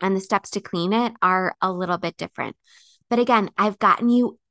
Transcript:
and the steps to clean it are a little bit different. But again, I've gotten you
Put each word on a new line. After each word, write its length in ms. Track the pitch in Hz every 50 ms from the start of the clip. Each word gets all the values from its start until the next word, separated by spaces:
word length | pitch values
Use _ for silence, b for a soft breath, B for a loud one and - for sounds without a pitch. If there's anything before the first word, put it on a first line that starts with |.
and 140 | 180 190 196
the 60 | 190
steps 280 | 196 - 214 196 - -
to 100 | - 202
clean 320 | 190 - - 175 170 185 214
it 200 | 226 240 226 226 -
are 340 | - 185 185 185 185 - - _
a 100 | 190 190
little 260 | 185 180 185 170 180 175
bit 200 | - 170 - -
different. 380 | 165 170 _ - 123 117 - _ _ b b b b b b b b -
But 100 | 240 240
again, 320 | 240 247 240 220 196 - - -
I've 220 | 202 214 202 -
gotten 300 | 220 196 - - 233 240
you 300 | 240 247 247 - - _ _ _